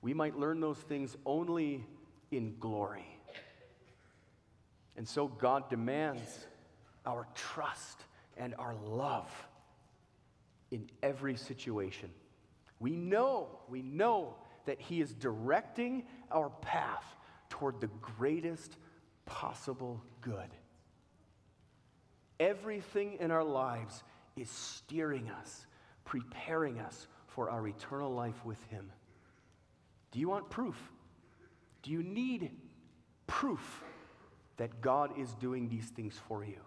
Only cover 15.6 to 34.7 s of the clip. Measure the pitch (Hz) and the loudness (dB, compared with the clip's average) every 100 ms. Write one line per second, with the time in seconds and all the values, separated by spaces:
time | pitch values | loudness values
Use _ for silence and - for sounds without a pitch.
15.6 | 220 - 240 262 240 - - 160 147 123 | 4 0 0 0 -4 -14 2 4 4 0
16.6 | - 160 147 - - - - - - - | 0 2 2 -2 -6 -16 -20 -20 -10 0
17.6 | 139 120 113 104 110 110 131 165 165 165 | 0 2 -2 -2 -10 2 4 4 2 -2
18.6 | - - - - - - - - 131 - | -8 -16 -20 -20 -20 -20 -10 -4 -4 -4
19.6 | - 131 123 120 - - 123 101 - - | -4 -4 -2 -4 -8 -10 -4 -4 -4 -12
20.6 | - - - - - - - - - - | -20 -20 -20 -20 -20 -20 -20 -20 -20 -20
21.6 | - - - - - - - - 170 202 | -20 -20 -20 -20 -20 -20 -20 4 4 4
22.6 | 208 208 - 202 202 202 170 160 160 135 | -2 -4 0 0 0 0 2 4 4 2
23.6 | 131 117 110 - - - - - 120 - | 2 0 -4 -8 -16 -20 -14 -10 -8 -8
24.6 | - - - 156 156 139 110 101 - - | -8 -10 -4 0 2 0 -2 -8 -10 -14
25.6 | - - - - - 139 120 - - 160 | -16 -20 -20 -20 -4 -2 -2 -8 0 2
26.6 | 156 117 110 - - - - - 117 117 | 2 0 -6 -10 -16 -20 -12 -2 0 2
27.6 | 107 104 - 139 143 123 120 113 113 107 | -2 -4 -4 -2 0 0 0 -2 -6 -8
28.6 | - 104 98 - - - - - - - | -8 -10 -10 -16 -20 -20 -20 -20 -20 -20
29.6 | - - - - - 120 165 196 - - | -20 -20 -20 -20 -8 0 2 2 0 -2
30.6 | 240 120 - - - - - - - - | -2 -2 -10 -18 -20 -20 -20 -20 -20 -20
31.6 | - - 139 160 175 202 254 240 165 - | -20 -16 -4 -2 0 0 2 2 -2 -6
32.6 | - - - - - - - - 277 - | -18 -20 -20 -20 -20 -16 -2 2 2 2
33.6 | - - - - - - - - - - | -4 -12 -14 -16 -18 -20 -20 -20 -20 -4
34.6 | 117 | -4